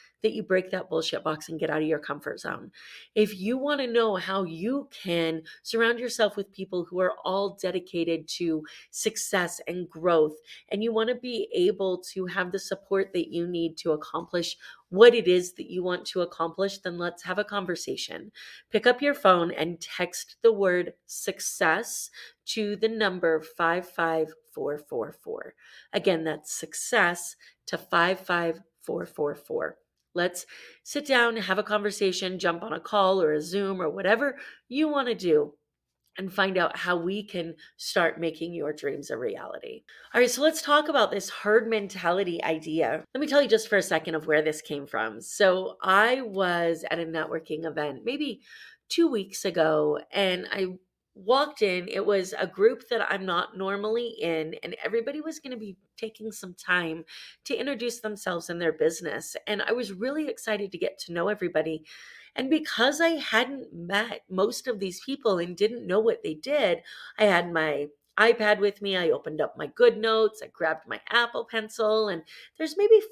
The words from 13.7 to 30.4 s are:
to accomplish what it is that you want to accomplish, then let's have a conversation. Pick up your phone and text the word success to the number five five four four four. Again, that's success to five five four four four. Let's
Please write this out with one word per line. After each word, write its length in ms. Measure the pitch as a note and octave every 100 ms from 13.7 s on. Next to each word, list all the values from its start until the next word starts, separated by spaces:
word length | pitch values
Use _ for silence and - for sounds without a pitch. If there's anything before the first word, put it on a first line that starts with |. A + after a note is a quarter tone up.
| D#3+
to 140 | E3+
accomplish 640 | D3+ - D#3 E3+ F3 E3 - - - _
what 240 | F3+ A#3
it 120 | A3+ F3
is 280 | F3+ F3+
that 160 | - -
you 120 | F3+
want 220 | F3+ F3+
to 160 | - F#3
accomplish, 580 | F3 - E3 D#3+ G3 G3
then 200 | F#3 F3
let's 240 | F3 F3
have 160 | F3 F#3
a 60 |
conversation. 880 | G#3 G3+ F#3 E3 - C3 - D#2+ G#3+ - - - _
Pick 160 | G#3+ A#3+
up 140 | B3
your 140 | C#4+
phone 360 | C#4 F#3+ F3 E3+
and 280 | - E3 E3+
text 560 | - - F3+ - - -
the 100 | A3+
word 400 | G#3 G3 F3+ F3 - -
success 1040 | - - - - - E3+ F3 A#3 - - - - _
to 320 | - A3+ G#3 G#3
the 120 | A3
number 520 | A3+ G#3 F#3 F3 D#3+
five 480 | - - E3 F3 F3+
five 460 | - E3 D#3+ D#3 - _
four 240 | - C#3+ D3
four 360 | - B2 G#2+
four. 420 | - - - - - - - -
Again, 300 | G3 G3 E3
that's 280 | D#3+ D3+ -
success 840 | - - - - A#3 F3 F3+ - - - _ -
to 100 | F3
five 420 | - F3 F3 F#3
five 400 | F#3 F3 E3+ F3 - _
four 240 | - F3 F3
four 280 | - D3
four. 440 | D3 - A#2 D#2 - _ _ _
Let's 320 | F3 F3+ F3+